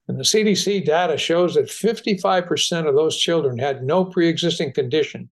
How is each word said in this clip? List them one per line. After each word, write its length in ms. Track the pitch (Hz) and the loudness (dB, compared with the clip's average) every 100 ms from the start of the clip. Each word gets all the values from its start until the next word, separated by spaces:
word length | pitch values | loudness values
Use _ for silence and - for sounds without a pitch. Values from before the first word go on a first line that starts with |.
| - | -10
And 100 | 131 | -4
the 60 | |
C 200 | 131 220 | 0 2
D 120 | 214 190 | 4 2
C 240 | - 202 | 0 -2
data 380 | 151 156 180 139 | 0 0 0 -2
shows 380 | - 170 175 143 | 0 2 2 2
that 140 | - | 0
fifty-five 760 | - 220 226 320 294 190 185 175 | -2 -2 -2 -2 -2 2 0 0
percent 420 | 147 - 170 156 | -2 0 0 2
of 80 | 139 | 2
those 220 | 156 - | 2 0
children 400 | - 165 139 120 | 0 0 0 -2
had 260 | 139 127 | -4 -4
no 220 | 127 175 185 | 0 0 0
pre-existing 680 | 185 165 165 170 160 147 | 2 0 2 -2 -2 -4
condition 560 | 147 127 151 139 - - | -2 0 0 -2 -6 -16